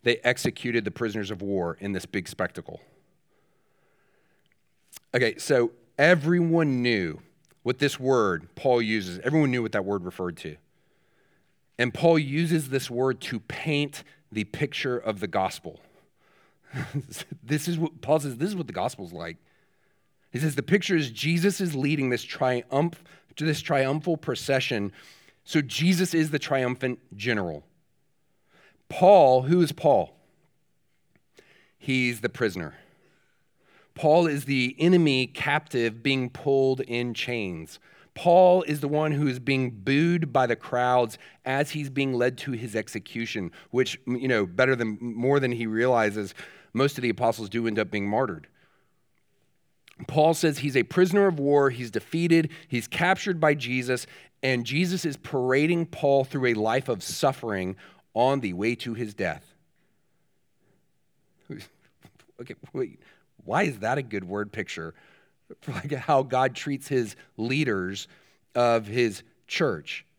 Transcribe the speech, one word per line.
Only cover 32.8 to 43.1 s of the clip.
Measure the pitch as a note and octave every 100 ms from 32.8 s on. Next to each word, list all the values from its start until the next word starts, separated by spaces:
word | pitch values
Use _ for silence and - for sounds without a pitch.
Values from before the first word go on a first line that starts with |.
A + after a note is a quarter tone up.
| _ _ _ _ _ _ _ _ _ _ _
Paul | - D#3 D#3+ E3
is | C#3+ B2+
the | C3+ B2 -
enemy | E3 F3+ D#3 C3 B2+
captive | - D3 D3+ - B2+ A#2 A2+
being | C#3 C3+ B2+
pulled | - C#3+ C3+ C3 B2+
in | B2+ A#2+ B2
chains. | A2+ - A#2+ G2 E2 D#2+ - _ - _
Paul | - F3+ F3 F3+ F#3
is | D#3+ D3
the | C#3
one | D3+ D#3
who | C#3+ D3
is | B2+
being | B2 C3+ B2+
booed | G#2+ F#2+ C#3 E3+ F3 D3+
by | C3 B2
the | A2+
crowds | - B2 B2 B2 A#2 - - _
as | C3 C3+ D3
he's | D#3 C#3
being | C3 C3+
led | B2 B2+ B2+
to | C#3
his | A#2 A#2
execution, | A2 - - -